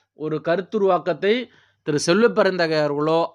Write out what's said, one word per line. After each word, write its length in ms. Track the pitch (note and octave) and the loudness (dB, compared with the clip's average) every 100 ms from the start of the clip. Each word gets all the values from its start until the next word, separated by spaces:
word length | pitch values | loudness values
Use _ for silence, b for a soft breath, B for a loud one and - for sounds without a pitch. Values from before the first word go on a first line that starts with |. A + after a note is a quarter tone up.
| _ - | _ -12
ஒரு 180 | D#3 D#3 E3 | -6 -4 -2
கருத்துருவாக்கத்தை 880 | F3 F3+ A3 F#3+ F3 F3+ D#3 G3 A#3+ - b b b - | -2 -2 0 2 2 -2 -2 0 -2 -4 b b b -4
திரு 120 | D3 | -2
செல்வ 280 | E3 G3 A#3 | 0 2 2
பெருந்தகை 500 | F#3+ F#3+ F#3 E3 D#3 | 2 0 0 0 0
அவர்களோ 400 | D3 C#3+ D3+ E3 E3 | 0 -2 0 0 -2